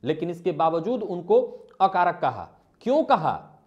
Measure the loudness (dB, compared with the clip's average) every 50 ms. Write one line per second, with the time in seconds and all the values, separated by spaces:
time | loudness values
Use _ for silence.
0 | -4 -4 -2 -2 -4 -6 -6 -4 -4 -4 0 0 0 0 0 0 -2 -2 -4 -4
1 | -4 -6 -8 -6 0 2 2 2 2 0 -4 -14 -20 -18 -2 0 0 2 2 2
2 | 2 2 0 0 -2 -2 -2 -4 -10 -14 -18 _ _ _ _ _ -2 0 2 2
3 | 4 4 2 2 2 0 -4 -4 -8 -16 -20 _ _